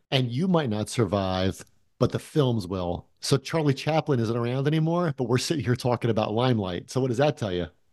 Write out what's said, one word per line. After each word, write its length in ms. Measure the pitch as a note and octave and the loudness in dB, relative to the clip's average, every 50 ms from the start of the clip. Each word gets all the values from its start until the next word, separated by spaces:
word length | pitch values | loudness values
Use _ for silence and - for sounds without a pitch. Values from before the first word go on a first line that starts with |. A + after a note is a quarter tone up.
| _ _ | _ _
And 180 | C#3 C3 B2+ A#2 | 0 0 0 0
you 160 | A#2+ C#3 F#3+ | 0 0 2
might 240 | F#3+ F3 E3 D3 A2+ | 2 2 2 2 0
not 180 | G#2 G#2+ G#2 - | -2 -2 -4 -2
survive, 760 | - B2+ A2 E2+ G#2 G2+ F#2+ F#2 F#2 F#2 F#2 F#2+ - - - - _ _ _ _ _ _ | 0 0 0 2 2 0 0 0 0 0 0 0 -2 -4 -12 -20 _ _ _ _ _ _
but 140 | B2 - | 0 2
the 80 | - A#2 | 2 -4
films 480 | - - - D#3 C3+ B2+ A#2 A2 F2+ F2 | -8 -2 0 2 2 2 2 0 -2 -4
will. 400 | G2 F#2 F2+ F2 F2 - - _ _ _ - | -4 -4 -2 -4 -4 -6 -8 _ _ _ 0
So 120 | - C#3+ | 0 0
Charlie 360 | B2+ - - - E3 D3+ D3 | 0 0 -2 -2 0 2 0
Chaplin 480 | C3+ - - D3+ D#3+ D#3 - D#3 C#3 A#2 | 0 0 -2 0 0 0 2 2 0 0
isn't 160 | A2+ G#2+ A#2 | 0 0 -2
around 300 | A#2+ A#2 A#2+ B2+ C#3 C3+ | -2 -2 -2 -2 0 0
anymore, 480 | D3+ D#3 D#3+ D#3 E3 E3+ F3 F3 D#3+ C3+ | 0 2 2 2 0 0 0 0 -2 -2
but 80 | - B2+ | -2 0
we're 140 | G#2+ B2+ B2+ | 0 0 0
sitting 260 | - - E3 C#3+ G2+ | 2 0 -2 -2 0
here 120 | A#2+ B2 | 0 -2
talking 340 | - - B2 A#2+ - - A#2 | 0 2 0 0 2 0 0
about 240 | G#2 A2 G#2+ - G#2+ | 0 0 0 0 0
Limelight. 560 | A2+ B2+ C3 A#2+ G#2+ G2 F#2 F2 - - - | 2 2 2 2 0 0 -2 -6 -8 -8 -4
So 100 | - B2+ | -2 -2
what 80 | C3+ C3 | 0 0
does 100 | A2+ A#2+ | 2 2
that 180 | C#3+ D3+ C3+ | 2 2 0
tell 160 | - A#2+ G2 | -2 -4 -2
you? 160 | F2+ F2+ E2+ D#2+ - _ _ _ | -2 -2 -4 -6 -8 _ _ _